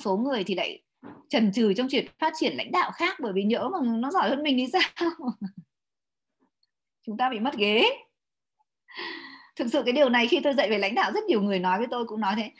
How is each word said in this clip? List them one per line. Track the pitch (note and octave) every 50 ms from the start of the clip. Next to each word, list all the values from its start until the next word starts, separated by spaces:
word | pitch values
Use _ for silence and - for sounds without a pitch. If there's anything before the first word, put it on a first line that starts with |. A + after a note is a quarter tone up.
| -
số | G#3+ F#3+
người | G3+ B3 C#4+ C4 G#3+ F3+
thì | G#3 F#3
lại | F3+ - - - - _ _ _ _ - - - - - -
chần | - B3 A3+ G3+
chừ | F#3+ A#3+ A3+ G#3 F#3+
trong | A#3+ B3+ C4+
chuyện | C#4 A3+ - - - -
phát | D#4 E4 D#4+ -
triển | D4+ A#3+ A#3+
lãnh | A3+ G#3+ A#3
đạo | - F4+ - G3
khác, | - - E4 F#4 F#4+ -
bởi | C4+ G#3+ F3+
vì | G3 G3+
nhỡ | G#3 A#3 F3 G#3+ D4+
mà | G4 F4+
nó | C4 A#3 A3+ A3+ B3 C#4+
giỏi | F#4 F#4 D4 D#4
hơn | D4 C#4 D4+
mình | D4+ C4
thì | B3+ B3+
sao? | B3+ - F#4 - - - - F4 E4 - -
<laughs> | C4+ B3 - - G3+ F#3+ - F3+ D3+ _ _ _ _ _ _ _ _ _ _ _ _ _ _ _ _ _ _ _ _ _ _ _ _ _ _ _ _
Chúng | A3+ G#3
ta | A#3 B3+ C4
bị | C4+ C4+
mất | A3 C4+ -
ghế. | A3+ G3+ G#3 G#3 A#3 G4+ A#4+ C#5 - - _ _ _ _ _ _ _ _ _ _ _ _ _ _ _ _ - - - - - - - - - - - - _ _
Thực | - C4+
sự | A#3 D#4+ C#4+ A3+
cái | B3 B3
điều | D4+ C#4+ B3
này | A#3+ A#3+ A#3
khi | A#3+ F4 C#4+ C#4+
tôi | C#4+ C4+
dạy | C4+ G#3+ G3
về | A3
lãnh | G3+ G3 G3 A3+
đạo, | F#4+ F4 G3
rất | C4 G#4 A4
nhiều | G4+ C4+ G#3
người | G3 G3+ G3 F#3
nói | F3+ F#3 F#3
với | G3+ A#3+ B3
tôi | B3 A#3+ A#3
cũng | A3+ G#3+ A3
nói | G#3+ F#3+ G#3
thế. | A3+ G#3 - -